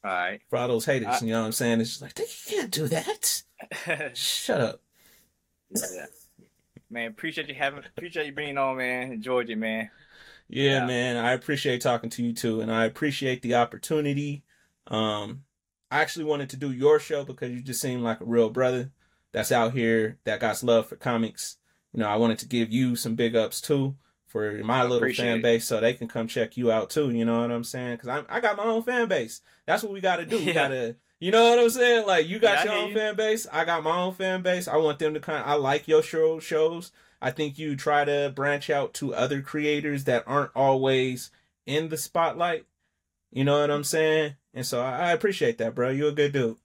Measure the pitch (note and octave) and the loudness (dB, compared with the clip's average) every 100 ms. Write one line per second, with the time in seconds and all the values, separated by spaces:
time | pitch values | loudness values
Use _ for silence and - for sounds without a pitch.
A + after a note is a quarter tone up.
0 | G2+ F#2 F2+ G#2 _ B2 B2 A#2 A2+ C3+ | -4 -2 -2 -6 _ -4 0 -2 0 -2
1 | A2 B2 A#2 A2+ A2 A2 A#2+ A#2 A2+ - | 0 -2 0 -2 -2 -2 0 2 0 -6
2 | - - A4+ - - G#4 B3 F3+ D#3 E3 | -12 -8 -8 -8 -6 -4 -4 -4 -2 -2
3 | - G#4+ - - - _ - - - D3 | -4 -4 -2 -4 -8 _ -14 -12 -6 -6
4 | D3 - - - - - A2+ - _ _ | -6 -6 -4 -4 -2 0 0 -4 _ _
5 | _ _ _ _ _ _ _ G2 - F2+ | _ _ _ _ _ _ _ -8 -8 -10
6 | C#2+ - - _ _ _ _ - _ A#2 | -16 -20 -20 _ _ _ _ -20 _ -10
7 | A2+ A2 E3 D#3 C#3+ C3+ C#3 C#3 - - | -10 -8 -8 -8 -10 -4 -4 -6 -16 -14
8 | F3 E3 D3+ C#3 D3 C#3 C3+ C3 B2+ B2+ | -10 -8 -8 -6 -6 -2 -2 0 -2 -4
9 | B2+ A#2 A#2+ B2+ A#2 A2 A2 A2 G#2+ _ | -6 -8 -2 -2 0 -4 -4 -4 -6 _
10 | _ - - - _ - C#3 C3+ B2+ B2 | _ -20 -20 -20 _ 0 2 2 0 0
11 | B2+ A#2+ A#2 C3 - C#3+ C#3 B2 C3 A#2+ | 0 0 0 0 0 -2 0 0 0 0
12 | A#2 - A#2+ A#2 A#2+ A2+ A2+ A2+ A2+ - | -2 -4 -4 -2 -2 -2 0 0 0 0
13 | D#3 C#3 C3+ B2+ A#2 A#2+ A#2 F#2+ - D#3 | -4 -2 -2 -2 0 2 2 -2 -2 0
14 | D3 C#3+ D3 D3 _ _ _ _ - A2 | 0 -2 -4 -8 _ _ _ _ -6 -2
15 | A2 G#2 G#2 C3 - _ _ _ _ C#3 | 0 -2 -6 -12 -18 _ _ _ _ -2
16 | D#3 - D#3 D3 C3+ C3+ C#3+ B2 C#3+ D3+ | 0 -2 -2 -2 -4 -6 -6 2 6 4
17 | D3 D3 C3+ B2+ B2+ B2 C3+ B2 C#3 B2 | 4 -6 -6 -10 -8 -8 -8 -6 -4 -2
18 | A#2 A2+ A2 A#2 A2 A#2 B2+ B2+ C3 _ | -2 -2 0 2 2 2 0 0 -4 _
19 | _ _ _ - G#2+ B2 A#2 B2+ A2+ A2+ | _ _ _ -4 0 2 2 2 2 4
20 | A2 - - G#2+ A2+ G#2 A#2+ A#2 A2 - | 2 -2 -4 -2 -2 0 4 4 4 -6
21 | C3+ A#2 A2+ - - - _ _ _ - | -2 0 0 -4 -12 -12 _ _ _ -4
22 | G#2+ G#2+ A#2 A2 - A#2+ A2+ A2+ B2+ A#2+ | 0 4 2 2 -2 -2 0 2 2 0
23 | A#2+ A2+ A#2 A2+ A2 - - C#3+ C3+ C#3 | -2 0 2 2 0 -4 0 0 0 -4
24 | _ _ _ A2 G#2+ G#2 G#2+ C3 B2 B2 | _ _ _ -4 -4 -4 0 2 4 2
25 | B2+ B2 A#2+ A2+ A#2+ A#2 - A2+ A2+ C3 | 0 0 0 2 4 2 2 2 2 0
26 | A#2 A#2+ A2+ - A2 - A#2+ A2 G2+ - | -6 -6 -4 -2 -2 0 2 2 2 0
27 | C#3+ A#2 A#2 A#2 A#2+ A#2+ A#2 B2+ B2 A#2 | 0 2 2 2 0 -2 -6 -8 -6 -8
28 | A#2+ C#3 - - A#3 G3+ A3 A3+ A#3 B3 | -6 -8 -4 -2 0 0 0 -2 0 -2
29 | A#3 F3 A2+ - _ _ - F#3+ A3+ G3 | 0 0 -2 -10 _ _ -2 -2 -2 -2
30 | F#3 F3 E3 G#3+ E3 D#3+ C#3 C3 A#2 A#2+ | 0 0 0 -2 0 2 2 0 -4 -6
31 | _ _ E3+ A3 A#3 A#3+ A#3 A#3+ A#3+ A#3 | _ _ 2 6 8 8 6 6 4 4
32 | G#3 F3+ D#3+ G#3+ A3 G3 F#3+ G#3 G#3 G#3 | 4 2 2 2 4 4 2 0 -2 -2
33 | G#3+ G#3 G#3+ A3 - D#3 E3 E3+ D#3 F3 | -2 0 0 0 -2 -2 0 0 0 0
34 | F3+ F#3 F#3+ F#3 F#3 F3+ F3+ D3+ D#3 C#3+ | -2 -2 -4 -2 0 -2 0 2 2 2
35 | D#3 D3+ D3 D3+ A#2+ D3 C3+ D3 D3+ D#3 | -2 -2 -4 -4 0 0 2 0 4 4
36 | D#3 D#3+ D#3+ D#3+ - D#3+ D#3+ E3+ F3+ _ | 4 2 2 0 -2 2 2 0 -12 _
37 | _ _ C3 C3+ D3+ C#3+ D#3 C#3 D3 D3 | _ _ -6 -4 -6 -4 -6 -4 2 2
38 | D3 C#3+ C#3+ C3+ C#3 C#3+ C#3 C#3+ C3+ - | 4 2 0 -2 -2 -2 0 -2 -2 -4
39 | C#3 - B2+ C#3+ C#3 D3+ D3 D3 D3 C#3+ | -4 0 0 -2 -4 -2 0 0 -2 -2
40 | C3+ A#2+ - C#3 C3+ A#2+ C#3 C3+ C3 C3 | 0 0 0 -2 -2 2 4 4 4 2
41 | B2+ B2+ - _ _ _ - C#3+ D#3+ D#3 | 2 -4 -10 _ _ _ -4 -2 -2 -6
42 | - E3+ E3 B2 F3 D#3+ - _ _ _ | -4 0 0 2 -2 -2 -8 _ _ _
43 | _ _ _ B2 C#3 C#3+ D3 D3 C#3+ E3 | _ _ _ 0 4 4 4 0 0 2
44 | D#3 D#3 D3+ C#3+ _ A2+ C3 B2 B2+ B2+ | 4 4 2 -4 _ -10 -4 -2 -2 -2
45 | F3 E3+ G3+ F#3+ B2+ A#2 A2+ A#2+ B2 C3+ | 0 2 2 2 0 2 -2 0 0 2
46 | D3 D3 C#3+ C3+ A#2+ A2 | 0 2 2 2 0 -2